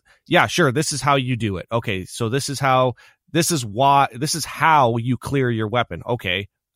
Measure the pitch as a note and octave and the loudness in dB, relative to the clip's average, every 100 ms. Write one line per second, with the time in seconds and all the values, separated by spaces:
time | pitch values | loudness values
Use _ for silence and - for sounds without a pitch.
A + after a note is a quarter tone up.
0 | _ _ - D#3+ A#2 - D3 B2+ - C3+ | _ _ 0 2 2 2 2 2 -2 -2
1 | C#3 C#3 B2 A#2 A2 F2+ - A#2 A#2 F#2 | 0 0 0 -2 -2 -4 -4 -4 -2 -6
2 | F2 - A2+ C3+ - C3 C3 C3 B2+ - | -6 -6 -2 -2 -4 -2 2 2 2 -2
3 | - _ _ D#3+ E3 D#3+ A2+ G#2 C#3 C#3 | -14 _ _ -2 0 -2 -4 0 4 4
4 | C3+ A#2+ D3+ - - - D#3+ D3+ A#2+ A#2 | 2 -2 -6 -6 -8 0 4 6 4 2
5 | A#2+ A#2 - C#3 B2+ A2 G#2+ A#2+ A2+ E2+ | -2 -4 -2 -2 0 -2 -2 -2 -4 -6
6 | - A#2+ F#2+ F#2 G2+ _ _ | -6 -4 -2 -4 -6 _ _